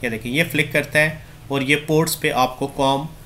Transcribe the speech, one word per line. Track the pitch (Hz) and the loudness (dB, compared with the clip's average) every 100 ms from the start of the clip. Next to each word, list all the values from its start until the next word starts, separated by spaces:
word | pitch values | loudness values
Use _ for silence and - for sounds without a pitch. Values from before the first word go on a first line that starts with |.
ये | 123 | -4
देखें, | 113 120 | -4 -4
ये | 135 | -2
flick | 165 147 156 | 0 0 0
करता | 151 143 156 | 0 0 2
है | 156 156 - - - | 2 0 -14 -18 -4
और | 135 | -2
ये | 131 147 151 | 2 2 4
ports | 156 160 - | 2 2 0
पे | 156 | 0
आपको | 120 127 - 139 | 2 0 0 -6
com | - 135 139 156 - | 0 2 2 -2 -12